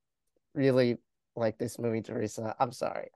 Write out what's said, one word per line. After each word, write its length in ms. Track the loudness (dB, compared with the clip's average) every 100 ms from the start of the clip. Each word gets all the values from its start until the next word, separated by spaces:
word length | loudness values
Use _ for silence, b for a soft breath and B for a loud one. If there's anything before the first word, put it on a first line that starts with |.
| _ _ _ _ _
really 440 | 2 4 6 4 2 _ _ _ -2
like 220 | -2 -2
this 200 | -6 -4
movie, 240 | -2 -2
Teresa. 540 | -4 -4 -4 -4 -6 -2
I'm 120 | -2
sorry. 380 | -2 -6 -6 -10